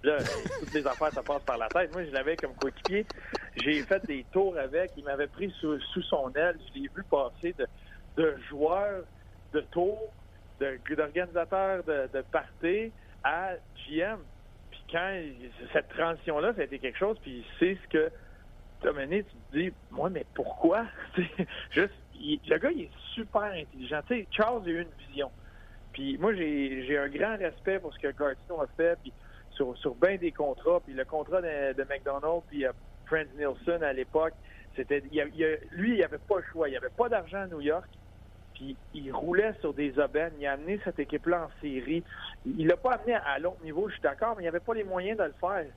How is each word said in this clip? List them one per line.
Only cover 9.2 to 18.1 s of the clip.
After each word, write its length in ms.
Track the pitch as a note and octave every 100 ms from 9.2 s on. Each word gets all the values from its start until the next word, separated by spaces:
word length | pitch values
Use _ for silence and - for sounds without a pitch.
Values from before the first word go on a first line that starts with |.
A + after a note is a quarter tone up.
| - - -
de 80 | D3+
tour, 360 | - F3 F3+ G#3+ A3 - - - - -
de, 180 | C#3 C3 -
d'organisateur 920 | D3+ D3+ D#3 F3+ E3+ E3 F#3+ G3 F#3+ E3
de, 240 | D3 C3
de 80 | C3+
party 680 | C3 D#3+ C#3+ - E3 G3+ A3+ - - -
à 280 | C3+ D#3+ F#3 F3+ - - -
G 120 | D3+
M. 180 | F#3 A3 - - - - -
Puis 120 | - -
quand 180 | E3+ F#3
il, 360 | F#3+ D#3 B2 B2 - B2
cette 160 | D#3 -
transition-là, 640 | - E3 D#3+ - D3+ F#3
ça 80 | G#3+
a 20 | C#3
été 140 | C3+
quelque 180 | B2+ -
chose. 180 | G3 A3
Puis 240 | - B2 A2+ -
c'est 200 | F3 F#3+
ce 60 | -
que 240 | D#3+ D#3+